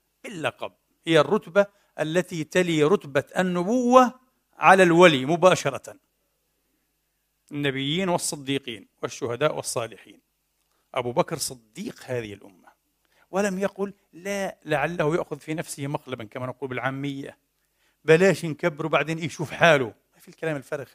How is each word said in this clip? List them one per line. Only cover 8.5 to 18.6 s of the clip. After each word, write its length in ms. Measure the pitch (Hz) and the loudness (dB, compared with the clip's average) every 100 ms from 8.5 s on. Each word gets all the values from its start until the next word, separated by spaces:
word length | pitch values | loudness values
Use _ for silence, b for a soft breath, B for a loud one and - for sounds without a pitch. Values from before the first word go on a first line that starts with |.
| 139 123 104 - - | -6 -6 -16 -16 -12
والشهداء 540 | 139 - 120 123 151 147 | -12 -8 -8 -2 -2 -4
والصالحين. 640 | - 127 117 101 107 - _ _ _ _ _ _ _ | -6 -8 -8 -12 -20 -20 _ _ _ _ _ _ _
أبو 180 | 127 123 | -6 -4
بكر 260 | 135 - 156 | -2 -4 -4
صديق 640 | - 123 110 165 214 - | -10 -12 _ -14 -14 -14
هذه 300 | - 123 107 | -10 -8 -8
الأمة، 340 | 98 101 90 - _ _ _ _ _ _ | -14 -20 _ -20 _ _ _ _ _ _
ولم 280 | 185 208 190 | -4 -2 -2
يقل: 340 | 196 - 202 - _ | -6 -6 -10 -10 _
"لا، 440 | 160 190 202 190 - | -14 -10 -6 -6 -8
لعله 520 | 151 147 156 175 151 170 | -4 -2 -2 -2 -2 -2
يأخذ 220 | - 147 | -6 -10
في 160 | - | -10
نفسه 320 | 160 - - 139 | -10 -8 -10 -8
مقلبا"، 380 | 147 131 123 | -8 -8 -12
كما 220 | 107 131 127 | -12 -10 -10
نقول 240 | - 135 | -10 -10
بالعامية، 680 | 123 131 135 143 139 139 - _ _ _ _ _ _ | -6 -6 -6 -8 -8 -14 -18 _ _ _ _ _ _
"بلاش 400 | 147 160 196 160 | 4 6 6 2
نكبره 440 | 165 - | -4 -4